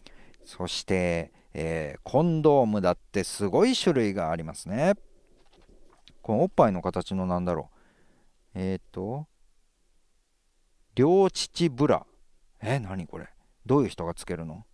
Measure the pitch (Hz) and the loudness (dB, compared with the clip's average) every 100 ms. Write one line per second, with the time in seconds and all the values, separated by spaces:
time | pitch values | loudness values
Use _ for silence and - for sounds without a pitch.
0 | - - - - - - 90 - - 95 | -20 -20 -20 -20 -20 -10 -8 -6 -2 0
1 | 87 85 78 _ _ - 80 82 76 - | 0 -2 -4 _ _ -8 -4 -4 -6 -10
2 | - 131 170 160 151 143 113 107 92 90 | -2 2 2 2 4 4 4 2 2 0
3 | - 104 90 - 101 110 240 254 185 135 | -2 -4 -4 -2 0 4 4 2 2 2
4 | 107 95 80 85 80 - - 107 170 208 | 0 0 -2 -4 -6 -12 -8 0 0 0
5 | - _ _ _ _ _ _ - - _ | -6 _ _ _ _ _ _ -20 -20 _
6 | _ - - 110 185 - 120 92 92 90 | _ -12 -4 0 2 4 4 2 -4 -4
7 | - 95 92 90 90 82 65 _ _ _ | -4 -4 -2 -2 -2 -4 -6 _ _ _
8 | _ _ _ _ _ 95 95 92 - - | _ _ _ _ _ -8 -6 -6 -8 -10
9 | 98 135 151 _ _ _ _ _ _ _ | -8 -10 -12 _ _ _ _ _ _ _
10 | _ _ _ _ _ _ _ _ _ 113 | _ _ _ _ _ _ _ _ _ 2
11 | 139 190 190 - - - 170 120 143 87 | 4 4 4 0 -6 -2 -2 2 2 2
12 | - _ _ _ _ _ 107 135 98 95 | -2 _ _ _ _ _ -4 -4 -4 -8
13 | 80 - - _ _ _ - 139 113 - | -8 -12 -16 _ _ _ 0 2 2 -2
14 | 85 85 - 85 82 82 - | -8 -8 -8 -8 -8 -14 -18